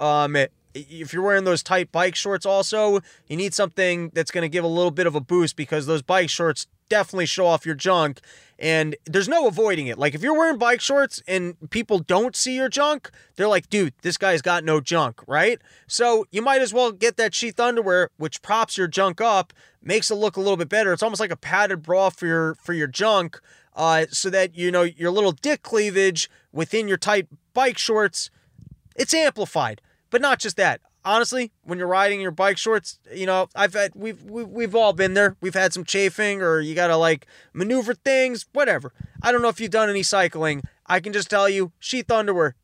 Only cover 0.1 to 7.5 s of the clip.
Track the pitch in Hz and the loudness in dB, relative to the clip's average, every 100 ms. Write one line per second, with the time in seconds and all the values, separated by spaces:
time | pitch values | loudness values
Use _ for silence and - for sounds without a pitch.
0.1 | 147 143 147 135 _ _ 139 143 160 151 | 2 2 0 -2 _ _ -18 -16 -14 -10
1.1 | 170 196 196 190 170 - 185 175 165 185 | -2 2 2 2 0 0 0 0 0 0
2.1 | 175 202 190 196 196 190 214 214 202 - | -2 -4 -4 0 0 0 0 2 2 -2
3.1 | - - 156 196 - 196 - 185 175 165 | -18 -10 -6 -4 -2 -2 0 0 0 -4
4.1 | 165 156 180 165 175 170 165 180 151 175 | -4 -2 -2 -2 -2 0 2 0 2 0
5.1 | 147 127 175 165 - 151 156 139 156 131 | 0 0 2 2 -2 -4 -4 -2 -2 2
6.1 | 185 180 - 165 147 - _ - 214 185 | 2 2 0 -2 -2 -8 _ -2 0 0
7.1 | 190 165 - 175 | -2 -2 2 2